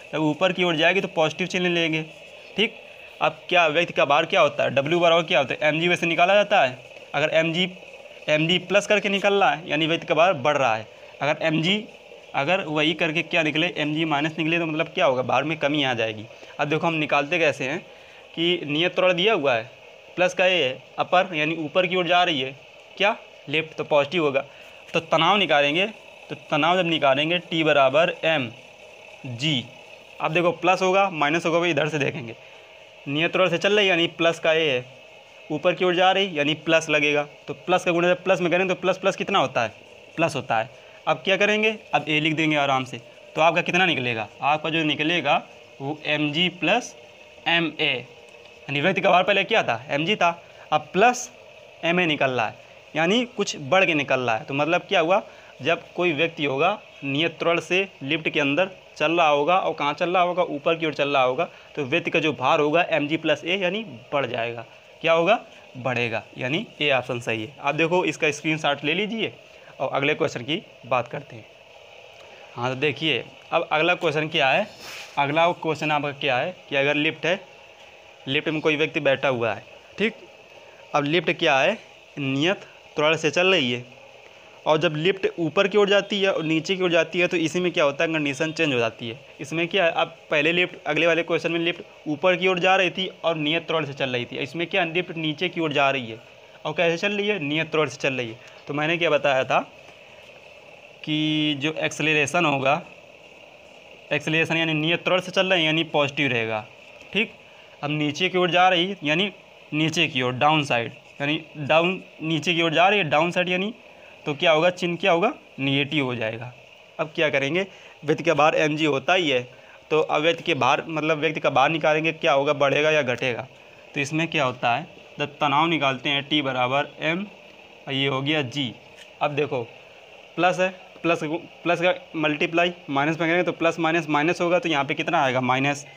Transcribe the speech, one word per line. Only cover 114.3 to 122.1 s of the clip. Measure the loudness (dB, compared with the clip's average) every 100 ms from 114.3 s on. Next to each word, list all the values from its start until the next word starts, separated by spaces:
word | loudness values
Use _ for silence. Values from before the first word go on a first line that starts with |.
क्या | 0 2
होगा? | 4 2
चिन्ह | 0 -4 -2
क्या | 2
होगा? | 2 0 -4 -16 -6
negative | -2 0 0 -2 -2
हो | -4
जाएगा। | -6 -6 -12 -18 -20 -20 -18 -8
अब | -6 0
क्या | 0
करेंगे? | 0 0 -2 -4 -10 -20 -10
व्यक्ति | -2 0
का | 2
भार | 4 4 4
एम | 0 2
जी | 0
होता | 0 0
ही | 0 2
है, | 0 -2 -18 -20 -20 -2
तो | 0
अब | 2 2
व्यक्ति | 0 0
के | -2 0
भार, | 2 2 -2
मतलब | -4 -2 0
व्यक्ति | -2 0
का | 0
भार | 2 2
निकालेंगे, | 2 2 2 0